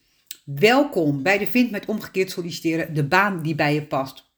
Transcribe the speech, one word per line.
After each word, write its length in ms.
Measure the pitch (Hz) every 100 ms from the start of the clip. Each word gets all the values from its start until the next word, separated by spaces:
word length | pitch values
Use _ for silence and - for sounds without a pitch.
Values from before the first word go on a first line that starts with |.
| _ _ - -
welkom 760 | - 139 208 262 277 185 151 143
bij 160 | 160 202
de 80 | 202
Vind 240 | 247 240
met 160 | 208 -
omgekeerd 440 | 214 - 190 190
solliciteren 640 | - 170 - 165 160 165
de 100 | 151
baan 380 | 139 185 202 180
die 120 | 156
bij 200 | 156 151
je 120 | 151 147
past 440 | 139 139 - _